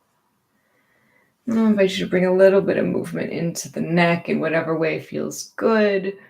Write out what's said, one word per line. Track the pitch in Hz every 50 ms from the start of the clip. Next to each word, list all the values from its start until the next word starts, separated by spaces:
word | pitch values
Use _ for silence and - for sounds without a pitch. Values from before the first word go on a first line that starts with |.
| _ _ _ _ _ _ _ _ _ _ _ _ _ _ _ _ _ _ _ _ _ _ _ _ _ _ _ _ _ -
I'll | 226 226 226
invite | 220 208 202 196 190
you | 185 190 180
to | -
bring | 175 180 180
a | 185 185
little | 185 190 196 190 196
bit | - - -
of | - -
movement | - - - - - 165 165 - - -
into | - 170 170 170 - - 139
the | - -
neck | 151 156 165 175 175 170 170 170 - -
in | - 147
whatever | 147 160 156 165 160 156 165
way | 160 160 156 156 156
feels | - - - 151 156 - 151 - - - _
good. | - - 226 226 220 208 208 202 196 185 196 196 - - -